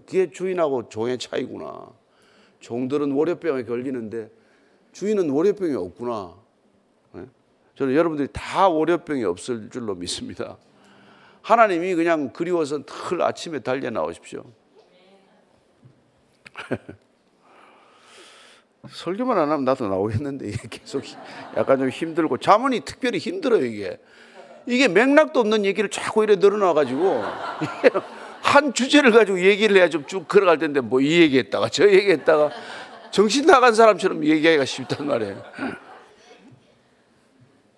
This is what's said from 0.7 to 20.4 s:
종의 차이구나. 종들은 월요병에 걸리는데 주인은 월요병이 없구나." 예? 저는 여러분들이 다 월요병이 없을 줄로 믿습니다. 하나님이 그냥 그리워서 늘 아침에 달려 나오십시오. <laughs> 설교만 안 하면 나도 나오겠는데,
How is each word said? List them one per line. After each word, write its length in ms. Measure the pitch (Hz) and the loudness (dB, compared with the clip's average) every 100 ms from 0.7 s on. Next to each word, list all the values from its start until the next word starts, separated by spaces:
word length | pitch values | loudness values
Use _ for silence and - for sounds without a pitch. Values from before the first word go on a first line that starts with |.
| 135 107 | -2 -6
종의 280 | 107 113 123 | -6 -4 -6
차이구나. 720 | - - 135 - 73 50 - _ _ _ _ _ _ _ | -6 -8 -8 -10 -14 -16 -18 _ _ _ _ _ _ _
종들은 500 | - 117 131 143 143 | -12 -8 -4 -4 -2
월요병에 520 | 139 160 170 165 135 | 0 -2 -2 -4 -4
걸리는데 640 | 113 120 131 131 113 110 107 _ _ _ _ _ _ | -4 -8 -6 -8 -10 -10 -12 _ _ _ _ _ _
주인은 360 | - 196 214 170 | -10 -4 -2 0
월요병이 460 | 135 190 190 180 123 | 0 0 0 -4 -4
없구나." 600 | 90 - 120 113 90 90 _ _ _ _ _ _ _ - | -6 -10 -8 -8 -10 -18 _ _ _ _ _ _ _ -18
예? 100 | 110 _ _ _ _ - | -18 _ _ _ _ -6
저는 180 | 139 135 | 0 2
여러분들이 340 | 170 151 135 | 2 0 -6
다 380 | - - 151 190 | -8 -6 2 2
월요병이 540 | 160 156 170 170 143 104 | 2 0 0 -2 -4 -4
없을 440 | 87 - 120 104 | -4 -6 -10 -10
줄로 240 | 127 113 92 | -12 -10 -8
믿습니다. 640 | 87 - 127 - - 95 _ _ _ _ _ _ _ _ | -8 -10 -10 -12 -14 -14 _ _ _ _ _ _ _ _
하나님이 540 | - 226 220 175 180 175 | 2 4 4 2 -2 -2
그냥 360 | 165 165 135 | 0 0 -4
그리워서 520 | - 170 175 147 147 - | -6 -4 -2 -2 -6 -10
늘 360 | - - 180 | -14 -8 -2
아침에 380 | - - - 147 | -2 -4 -10 -10
달려 300 | 120 131 135 | -6 -6 -4
나오십시오. 560 | 107 78 87 - - 123 117 _ _ _ _ _ 190 _ _ _ _ _ _ _ _ _ _ _ _ - | -6 -6 -8 -16 -18 -18 _ _ _ _ _ _ _ _ _ _ _ _ _ _ _ _ _ _ _ -20
<laughs> 520 | - - 123 - 98 _ _ _ _ _ _ _ _ _ _ _ - - - - _ _ _ - | -18 -10 -10 -10 -20 _ _ _ _ _ _ _ _ _ _ _ -20 -20 -20 -20 _ _ _ -20
설교만 480 | - - 196 254 214 | -14 -8 -6 -2 0
안 140 | 147 | 0
하면 140 | 151 131 | 0 0
나도 220 | 135 104 | 0 0
나오겠는데, 600 | 95 104 107 143 139 | -2 -2 -4 -6 -8